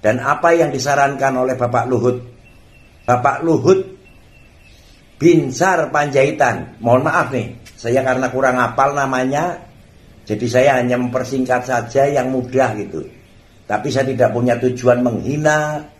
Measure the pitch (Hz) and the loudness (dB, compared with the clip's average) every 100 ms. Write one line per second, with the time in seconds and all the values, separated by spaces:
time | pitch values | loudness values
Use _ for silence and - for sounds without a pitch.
0 | 107 123 131 156 170 170 151 139 139 143 | 0 -2 -2 0 2 2 2 -2 -2 2
1 | 139 139 135 127 127 123 120 120 120 120 | 2 0 -2 0 -2 -2 0 0 0 0
2 | 123 - - - - - - - - - | 0 -2 -10 -20 -20 -20 -20 -20 -20 -12
3 | - 123 143 - 165 156 165 190 185 - | -2 0 2 0 0 2 4 2 0 -14
4 | - - - - - - - - - - | -20 -20 -20 -20 -20 -20 -20 -20 -20 -20
5 | - - 160 165 139 131 185 175 151 147 | -20 0 4 4 2 -2 0 0 0 -2
6 | 147 135 143 - 131 101 78 - 113 123 | 0 2 0 2 0 0 -8 -6 2 2
7 | 151 160 151 131 113 - - - 117 127 | 2 -2 -2 -4 -6 -12 -20 -10 -2 0
8 | 131 127 131 127 135 127 117 117 139 143 | 0 0 -2 0 0 0 -2 0 0 0
9 | 135 131 127 143 175 - - - - - | -2 -2 -2 -2 -4 -6 -14 -20 -20 -20
10 | - - - 107 120 123 139 127 123 123 | -20 -20 -8 -6 0 4 4 4 0 -2
11 | 123 127 127 135 127 123 131 123 113 135 | -2 -4 -4 -4 0 -2 0 -4 -2 0
12 | 143 143 127 131 117 131 127 104 92 80 | 2 2 0 -4 -2 0 0 -2 -8 -10
13 | - - - - - _ _ 104 143 131 | -12 -18 -20 -20 -20 _ _ -4 -2 -2
14 | 131 120 117 117 123 117 127 123 120 123 | -2 2 2 2 0 2 0 0 2 2
15 | 123 107 80 147 151 151 151 151 - | 2 -2 -4 -2 0 0 -2 -6 -10